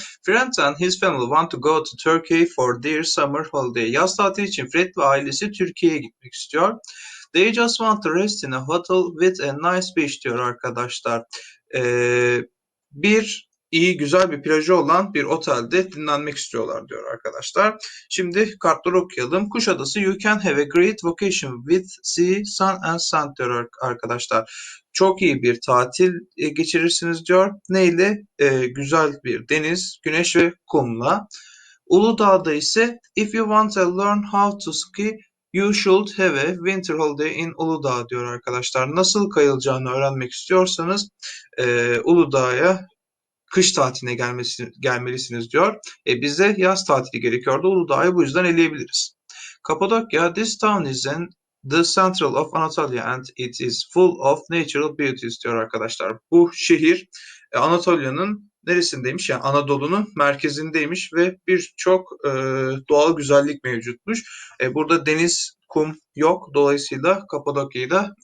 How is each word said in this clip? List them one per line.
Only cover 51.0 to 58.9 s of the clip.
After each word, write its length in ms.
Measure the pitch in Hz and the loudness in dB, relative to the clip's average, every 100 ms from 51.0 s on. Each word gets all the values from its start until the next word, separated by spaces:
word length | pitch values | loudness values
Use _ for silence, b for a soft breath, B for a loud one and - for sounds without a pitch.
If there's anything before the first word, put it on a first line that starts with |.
| 131 | -4
in 220 | 156 175 _ _ _ 135 | -6 -8 _ _ _ 0
the 120 | 160 | 2
central 500 | 170 196 185 185 143 | 2 4 2 2 0
of 200 | 131 156 | 0 -2
Anatolia 500 | 160 160 165 143 123 | -2 -2 -2 -2 -2
and 200 | 120 127 131 - | -4 -6 -8 -10
it 240 | 123 - | -10 -6
is 300 | 123 - - | -6 -6 -2
full 260 | 175 180 175 | 4 4 4
of 200 | 139 156 - | 2 0 0
natural 480 | 170 151 143 151 143 | -4 -2 -2 -2 -2
beauties." 460 | 139 131 117 117 | -2 -2 -8 -8
diyor 100 | 120 113 | -4 -2
arkadaşlar. 640 | 113 110 110 - 95 117 _ | -2 -4 -6 -4 -6 -6 _
Bu 200 | 170 170 | 4 4
şehir, 540 | - - 160 156 185 185 B B B B | 2 2 4 4 2 -2 B B B B
e, 60 | 123 | 0
Anatolia'nın 920 | 147 175 175 165 131 147 196 208 - _ 165 | 2 2 2 0 0 -4 -4 -6 -12 _ -2
neresindeymiş? 640 | 180 170 | 0 0